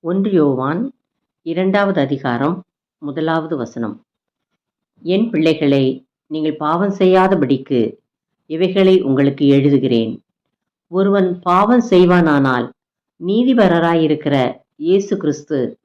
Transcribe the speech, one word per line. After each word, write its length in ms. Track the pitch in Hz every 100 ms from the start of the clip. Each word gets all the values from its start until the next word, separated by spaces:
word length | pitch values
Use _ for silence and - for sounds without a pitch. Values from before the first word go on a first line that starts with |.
ஒன்று 300 | 165 190 202
யோவான் 600 | 190 147 127 131 165 247 - _ _ _ _
இரண்டாவது 580 | 165 175 190 196 202 180
அதிகாரம் 640 | 139 139 135 120 139 185 - _ _ _
முதலாவது 580 | 147 143 160 165 156 156
வசனம். 460 | 117 - 113 - _ _ _ _ _ _ _ _ _ _
"என் 280 | 156 190 233
பிள்ளைகளே, 760 | 151 160 156 147 139 131 131 _ _ _
நீங்கள் 300 | 156 156 151
பாவம் 380 | 151 170 202
செய்யாதபடிக்கு 1000 | 190 185 185 190 190 139 131 131 131 113 - _ _ _ _ _
இவைகளை 560 | 160 180 190 190 190
உங்களுக்கு 420 | 139 135 139 139 143
எழுதுகிறேன்." 720 | 139 139 139 131 117 113 - _ _ _ _ _ _ _
ஒருவன் 540 | 175 196 202 185 180
பாவம் 440 | 180 180 208 247 233
செய்வானானால், 800 | 185 175 180 165 143 139 123 117 - _ _ _ _ 170
நீதிபரராயிருக்கிற 1300 | 214 247 247 196 170 165 170 160 151 147 139 127 - _ _
இயேசு 400 | 156 190 196 190
கிறிஸ்து 640 | 151 139 - 147 120 -